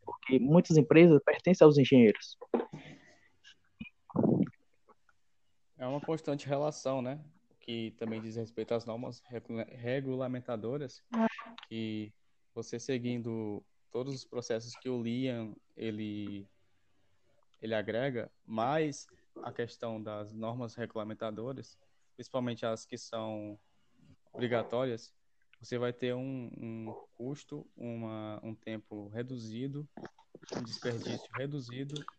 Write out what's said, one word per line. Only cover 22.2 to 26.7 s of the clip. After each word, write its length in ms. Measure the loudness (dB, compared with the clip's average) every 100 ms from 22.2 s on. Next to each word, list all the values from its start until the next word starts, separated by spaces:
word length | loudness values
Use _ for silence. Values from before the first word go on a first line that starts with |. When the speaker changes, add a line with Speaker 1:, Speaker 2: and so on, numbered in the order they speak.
| -8 -4 -4 -4
Speaker 2:
as 200 | -4 -4
que 120 | -8 -14
são 640 | -8 -8 -6 -8 -10 -14 _ _ _ _ -20 -20 _
obrigatórias, 800 | -6 -2 0 0 -2 -2 -4 -10 _ _ _ _ -20
você 180 | -8 -4
vai 140 | -4
ter 220 | -2 -4
um, 360 | -2 -6 -8 -10 -10
um 380 | -10